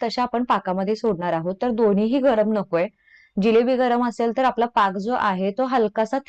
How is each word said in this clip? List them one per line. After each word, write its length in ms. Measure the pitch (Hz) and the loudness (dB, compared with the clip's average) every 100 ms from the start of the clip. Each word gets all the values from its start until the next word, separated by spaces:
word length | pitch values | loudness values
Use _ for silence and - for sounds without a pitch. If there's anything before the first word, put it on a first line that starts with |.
तशा 200 | 233 254 | -4 -4
आपण 200 | 247 233 | -2 -2
पाकामध्ये 520 | 247 214 190 185 196 214 | -2 -2 -2 -4 -2 -2
सोडणार 380 | 226 170 175 | -2 -2 -2
आहोत, 220 | 165 170 190 | -4 -4 -4
तर 80 | 247 | -4
दोन्हीही 500 | 220 214 202 220 277 | 0 2 2 0 2
गरम 340 | 262 214 208 | 2 2 2
नकोय. 340 | 214 190 165 190 _ _ _ _ - | 0 -2 -2 -2 _ _ _ _ 0
जिलेबी 340 | 220 220 240 254 | 4 4 4 2
गरम 320 | 254 240 240 | 2 0 -2
असेल 240 | - 233 226 | -2 -2 0
तर 60 | |
आपला 220 | 262 233 233 | 0 0 0
पाक 320 | 226 196 196 | 2 0 0
जो 160 | 208 | -4
आहे 380 | 254 214 185 196 | -2 -2 -2 -2
तो 140 | 208 254 | -2 0
हलकासा 520 | 254 208 220 220 269 | 0 0 0 -2 -4